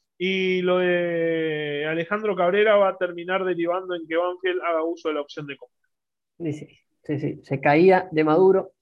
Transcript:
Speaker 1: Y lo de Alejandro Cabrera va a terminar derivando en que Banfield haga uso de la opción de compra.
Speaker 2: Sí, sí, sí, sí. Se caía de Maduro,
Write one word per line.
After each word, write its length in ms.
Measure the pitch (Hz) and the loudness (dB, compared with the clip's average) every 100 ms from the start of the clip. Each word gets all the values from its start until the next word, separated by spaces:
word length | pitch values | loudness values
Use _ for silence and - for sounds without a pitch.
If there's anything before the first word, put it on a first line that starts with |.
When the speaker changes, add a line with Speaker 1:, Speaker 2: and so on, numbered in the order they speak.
| _ _ | _ _
Speaker 1:
Y 440 | 185 190 185 185 | -4 0 0 0
lo 160 | 180 180 | 2 2
de 1080 | 180 175 175 170 165 165 160 151 147 143 151 | 2 0 0 -2 -2 -2 -2 -4 -6 -6 -4
Alejandro 480 | 165 165 208 214 185 | -4 -4 -4 -4 0
Cabrera 400 | 175 196 220 202 | 0 2 4 4
va 140 | 190 | 2
a 80 | 185 | 0
terminar 480 | 180 175 175 190 185 | -6 -6 -4 -2 -2
derivando 500 | 170 170 180 185 175 | -2 -2 -4 -4 -8
en 100 | 156 | -2
que 120 | 165 | -2
Banfield 440 | 180 180 185 180 | -2 -4 -4 -2
haga 200 | 165 160 | -2 -2
uso 240 | 165 170 160 | -2 -4 -4
de 60 | 151 | -6
la 60 | |
opción 260 | 143 - 143 | -8 -12 -12
de 80 | 135 | -14
compra. 320 | - _ _ _ _ _ _ _ | -18 _ _ _ _ _ _ _
Speaker 2:
Sí, 120 | 165 | -8
sí, 140 | 147 143 _ _ _ | -8 -12 _ _ _
sí, 160 | - 139 | -8 -6
sí. 200 | 139 - | -6 -8
Se 180 | - 139 | -8 -2
caía 480 | 147 151 185 185 - | 2 6 6 6 2
de 140 | 156 156 | 0 2
Maduro, 480 | 160 190 190 180 _ | 4 6 4 0 _